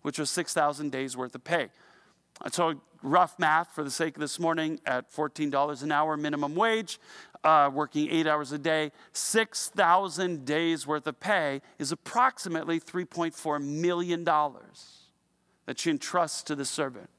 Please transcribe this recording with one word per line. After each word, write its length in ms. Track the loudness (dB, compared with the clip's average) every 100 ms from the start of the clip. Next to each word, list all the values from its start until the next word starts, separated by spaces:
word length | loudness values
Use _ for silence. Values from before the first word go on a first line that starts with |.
which 180 | -6 -4
was 120 | -4
six 240 | -2 -2
thousand 380 | 0 0 0 -6
days 220 | -4 -6
worth 200 | -6 -8
of 100 | -10
pay. 240 | -2 -2 -2 _ -20 -20 _ _ _ -14
And 120 | -8
so 260 | 0 0 0 _ _
rough 360 | 2 4 4 2
math 320 | 2 2 0
for 100 | -6
the 60 | -6
sake 260 | -2 -2 -2
of 40 |
this 180 | -6 -2
morning, 400 | 0 0 -2 -4 -2
at 260 | -2 -4
fourteen 380 | -4 -4 -2 -2
dollars 320 | 0 0 -2
an 100 | -2
hour 240 | 0 2 0
minimum 380 | -2 -2 -2
wage, 440 | 2 2 2 -2 -12 -14 -20 -20 0
uh, 260 | 6 6 6
working 360 | 2 -2 0 0
eight 160 | 2 2
hours 240 | 0 -2
a 80 | -4
day, 320 | 0 0 0 -6 -12
six 560 | -6 0 2 0 -2 -4
thousand 760 | 2 6 6 4 -2 -2 -2 -2
days 400 | 0 2 0 -2
worth 200 | -2 -2
of 140 | -6
pay 400 | 0 2 2 -4 -10 _
is 140 | -6
approximately 880 | -6 -4 2 2 2 -6 -6 -2 -4
three 240 | -4 -6
point 300 | -6 -4 -4
four 260 | -4 -4 -2
million 640 | -2 0 0 0 0 -2
dollars 880 | 2 2 0 -4 -20 -20 -20 -20 _ _ _ _ _ _ -12
that 120 | -4
she 120 | -2
entrusts 520 | -2 0 0 0 -4
to 140 | -6 -6
the 80 |
servant. 440 | -4 -4 -4 -6 -20